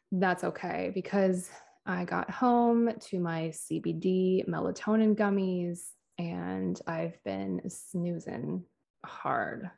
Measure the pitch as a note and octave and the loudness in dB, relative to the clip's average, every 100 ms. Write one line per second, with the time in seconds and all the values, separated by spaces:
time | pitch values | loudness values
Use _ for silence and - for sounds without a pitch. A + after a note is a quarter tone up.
0 | - F#3 F#3 F3 E3+ - F3+ E3 F#3 F#3+ | -4 2 2 2 -2 -4 -4 -2 -2 -4
1 | F3+ G3+ F#3+ F#3 F3+ - - _ - F3+ | 0 2 4 2 -2 -14 -20 _ -4 -4
2 | F3+ F3 - - B3 A#3+ A#3 A#3 A#3 A3 | -2 -2 -4 0 4 6 6 6 4 0
3 | - F#3 E3+ E3 E3 D#3+ - D#3+ E3+ D#3+ | -4 -2 0 0 -2 -4 -4 -4 -2 0
4 | F#3 F#3 F#3 F#3 - E3 F3 F#3+ - A3 | 2 4 4 2 2 0 -2 -2 2 4
5 | G#3+ G#3 G#3 G3 F#3+ F3+ F3 E3+ - - | 6 6 4 2 2 0 -2 -4 -10 -16
6 | _ - E3+ F3 F3 F#3 F#3 F3+ - E3 | _ -8 -6 -4 -4 -2 -2 -2 -4 -4
7 | E3+ - - F#2+ F#3+ F3+ F#3 - - F3 | -4 -6 -6 -4 -2 -4 -4 -10 -8 -4
8 | F3 E3+ - - D3 F#3 F3 _ _ _ | -2 -4 -6 -6 -4 -4 -6 _ _ _
9 | - - - B2 F#2 - F3+ | -16 -8 -2 0 0 -4 -10